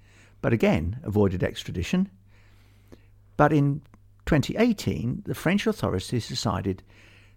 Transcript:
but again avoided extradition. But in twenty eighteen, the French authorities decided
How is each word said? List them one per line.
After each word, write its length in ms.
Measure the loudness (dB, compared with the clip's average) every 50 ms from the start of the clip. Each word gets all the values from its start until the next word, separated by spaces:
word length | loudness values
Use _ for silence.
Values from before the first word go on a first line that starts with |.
| -20 -20 -20 -20 -20 -20 _ _ -2
but 100 | 0 2
again 460 | 2 4 4 2 2 0 -2 -6 -6 -6
avoided 400 | -2 2 2 2 2 2 0 -2
extradition. 680 | -4 -4 -6 -12 -8 -6 -6 -4 0 0 0 0 0 -4 -16 _ _ -20 -20 -20 -20 -20 -20 -20 -20 -20 -20 _ -20 -20 -20 -20 -20 -20 -20 -20 -8 0
But 160 | 2 4 4 4
in 300 | 4 4 2 0 -2 -6 -14 -20 -20 -20 -20 -20 -10 -2
twenty 300 | 2 2 2 2 0 0
eighteen, 680 | 2 2 2 2 0 -2 -4 -2 -2 -2 -4 -4 -6 -6
the 80 | -8 -8
French 320 | -4 0 0 0 0 0
authorities 600 | -2 -2 -2 -2 -2 -2 -2 -4 -4 -4 -4 -4 -4
decided 540 | -6 -4 -2 -2 -2 -2 -2 -4 -4 -6 -8 -20 -20 -20 -20 -20 -20 -20 -20 -20 _